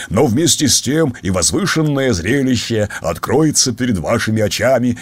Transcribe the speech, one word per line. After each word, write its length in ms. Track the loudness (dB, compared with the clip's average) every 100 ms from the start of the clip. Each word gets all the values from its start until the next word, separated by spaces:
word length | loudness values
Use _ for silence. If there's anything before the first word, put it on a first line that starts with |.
| -4
но 160 | 0 2
вместе 420 | 2 2 2 2
с 140 | 0
тем 320 | 0 0 0 -2
и 80 | -4
возвышенное 800 | -2 0 0 -2 0 0 0 0
зрелище 760 | 0 0 0 2 0 0 -2 -2 -4
откроется 720 | -6 -4 0 2 2 2 0
перед 240 | 0 -2 -2
вашими 440 | 0 -2 0 0
очами, 560 | 0 0 2 2 2 -2